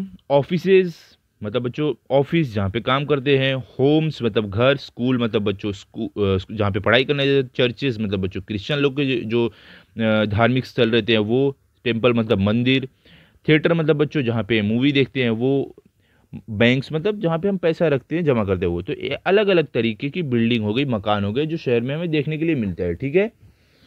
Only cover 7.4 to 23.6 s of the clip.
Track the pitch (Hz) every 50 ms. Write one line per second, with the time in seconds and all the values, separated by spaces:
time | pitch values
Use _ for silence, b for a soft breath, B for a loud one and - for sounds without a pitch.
7.4 | 131 123 - - 127 123 117 - 139 139 117 104 110 98 101 98 98 92 - 98
8.4 | 95 - 107 101 - - 151 143 143 143 131 143 143 131 131 117 - 110 113 117
9.4 | 117 110 - - - - - - - _ _ 110 113 110 107 107 107 107 101 107
10.4 | 117 117 127 131 - - - - 120 113 117 117 104 113 113 110 104 104 117 131
11.4 | 139 139 135 - _ _ _ _ - 123 113 113 104 127 120 117 110 113 117 98
12.4 | 98 104 110 120 123 127 131 135 131 - b b b b b b b b b b
13.4 | _ - 156 156 165 185 170 165 156 147 156 147 156 147 - 156 131 113 117 117
14.4 | 104 104 117 110 104 104 113 120 131 147 139 139 135 - - 135 127 117 113 110
15.4 | 123 135 139 139 - - - - _ _ _ _ _ _ _ _ _ _ - -
16.4 | - - 107 101 117 120 127 135 131 - 143 156 156 208 214 104 156 165 165 160
17.4 | 170 202 196 185 - 165 160 - 175 156 139 135 - - 151 170 180 143 127 117
18.4 | 107 98 95 87 92 85 87 85 87 - - - - 110 - - - 165 190 208
19.4 | 214 196 190 160 151 - - 131 113 117 110 101 - 143 - 180 170 135 123 117
20.4 | 113 117 120 117 104 104 107 131 143 139 117 104 101 107 104 104 101 101 107 135
21.4 | 156 156 160 160 - 131 120 117 117 131 143 160 175 170 156 156 135 151 156 147
22.4 | 160 165 160 131 110 98 87 - 90 87 85 - 131 139 139 190 202 226 - _
23.4 | b b b b